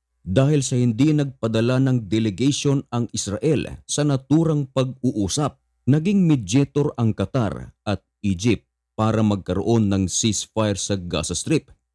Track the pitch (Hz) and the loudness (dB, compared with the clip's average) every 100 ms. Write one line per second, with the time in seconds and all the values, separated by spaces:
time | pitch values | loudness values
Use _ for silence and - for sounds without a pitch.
0 | _ _ - 95 135 151 131 123 123 110 | _ _ -2 2 4 2 0 0 0 2
1 | 156 151 139 - 117 113 120 131 135 127 | 2 2 -2 -4 -2 0 2 2 2 0
2 | 101 110 110 92 135 131 143 139 - 120 | 0 0 0 0 0 0 0 -2 -2 -6
3 | 117 110 101 101 151 123 - - - - | -4 -6 -6 -4 0 0 -2 -10 -8 -2
4 | 147 131 - 156 160 147 135 131 127 131 | 0 -2 2 2 2 0 -2 -2 -2 -2
5 | 127 107 95 - 147 - _ _ - 151 | -4 -2 -2 -2 -4 -6 _ _ 0 2
6 | 170 202 170 139 90 135 139 147 143 - | 2 2 4 2 2 2 2 0 -4 0
7 | 113 98 95 131 101 62 64 - 107 98 | 0 0 -2 -2 -2 -4 -12 -10 -6 -6
8 | - _ 101 90 117 92 - _ _ - | -8 _ -4 0 0 0 -4 _ _ -2
9 | 110 110 107 98 85 90 101 117 101 98 | 0 2 0 -2 -4 -4 0 2 2 0
10 | 90 - 113 95 - 110 107 98 - 101 | -2 -2 -2 -2 -6 -4 -2 -2 -4 -6
11 | 87 82 80 87 120 - - - _ | -4 -6 -4 -6 -2 -4 -4 -16 _